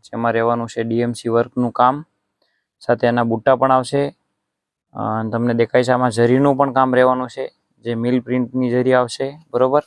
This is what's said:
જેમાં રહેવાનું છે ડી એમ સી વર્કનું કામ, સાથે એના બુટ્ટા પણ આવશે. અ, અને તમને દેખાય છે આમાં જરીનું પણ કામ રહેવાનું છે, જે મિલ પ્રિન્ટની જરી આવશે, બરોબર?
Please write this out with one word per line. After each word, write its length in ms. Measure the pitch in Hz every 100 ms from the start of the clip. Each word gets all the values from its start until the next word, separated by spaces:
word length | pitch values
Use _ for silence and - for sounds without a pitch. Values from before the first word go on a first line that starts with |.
| -
જેમાં 280 | 113 117
રહેવાનું 360 | 113 117 120 117
છે 80 | -
ડી 180 | 113 113
એમ 120 | 120
સી 200 | 117 120
વર્કનું 380 | 113 117 - 123
કામ, 240 | - 123 139 160 _ _ _ _ _ _ _
સાથે 260 | - 120 120
એના 220 | 120 117
બુટ્ટા 260 | 113 135 131
પણ 160 | 131
આવશે. 300 | 131 127 139 143 - _ _ _ _ _ _ _ 110
અ, 40 | 107 110
અને 120 | 110
તમને 220 | 113 120
દેખાય 300 | 117 113 131
છે 80 | 123
આમાં 220 | 127 127 110
જરીનું 400 | 117 127 143 135
પણ 160 | 139
કામ 160 | 127 131
રહેવાનું 360 | 127 127 127 127
છે, 160 | - 135 _ _ _ 117
જે 60 | 117
મિલ 220 | 120 127
પ્રિન્ટની 480 | 123 127 120 127 127
જરી 240 | 123 127
આવશે, 340 | 127 120 - 135 151 160
બરોબર? 340 | 120 131 143